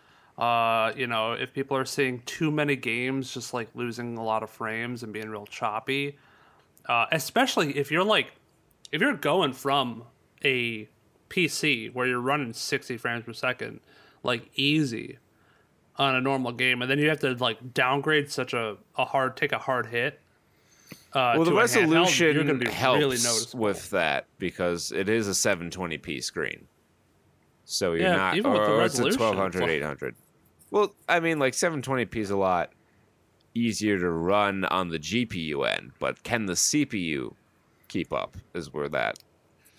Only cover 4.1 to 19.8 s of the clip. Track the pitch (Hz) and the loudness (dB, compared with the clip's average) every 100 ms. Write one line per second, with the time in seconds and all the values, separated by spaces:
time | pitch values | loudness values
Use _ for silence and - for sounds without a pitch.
4.1 | 117 113 110 110 - 113 113 120 120 113 | -6 -2 -2 -4 -8 -6 -4 -6 -8 -10
5.1 | 107 110 104 104 - 113 107 127 139 143 | -10 -10 -10 -12 -6 -4 -4 -2 -2 -2
6.1 | 143 _ - - _ _ _ - 120 113 | -6 _ -20 -20 _ _ _ 0 2 2
7.1 | 160 - 233 254 - 151 143 139 156 202 | 0 0 0 2 2 0 0 0 0 2
8.1 | 196 120 - _ _ _ _ - 151 285 | 2 0 -8 _ _ _ _ -8 0 0
9.1 | - 147 175 151 123 139 139 123 113 120 | 0 0 2 0 -2 0 0 0 -6 -16
10.1 | _ _ _ 143 127 117 110 107 _ _ | _ _ _ 0 0 -2 -6 -12 _ _
11.1 | _ _ 190 165 - 151 120 110 123 127 | _ _ 0 0 0 0 0 -4 -4 -2
12.1 | 123 123 147 123 113 - 135 - 117 120 | 0 0 -2 -2 -6 -4 -4 -4 -6 -4
13.1 | 117 113 113 127 123 113 113 - - - | -6 -8 -4 -4 -4 -8 -12 -20 -20 -20
14.1 | _ 127 123 - - 139 151 139 113 - | _ -4 -4 -4 -2 2 2 2 -2 -8
15.1 | - _ _ _ _ _ _ _ - 139 | -14 _ _ _ _ _ _ _ 0 2
16.1 | 131 131 135 123 120 127 123 127 143 151 | 2 2 0 0 0 2 2 2 2 4
17.1 | 151 135 120 123 110 123 139 127 143 147 | 2 0 0 0 -2 -4 0 2 2 2
18.1 | 151 143 - 123 120 110 98 _ - 127 | 2 0 -4 -4 -2 -4 -6 _ -4 0
19.1 | 139 131 - 147 117 - 127 | 2 0 0 -2 -2 -2 -2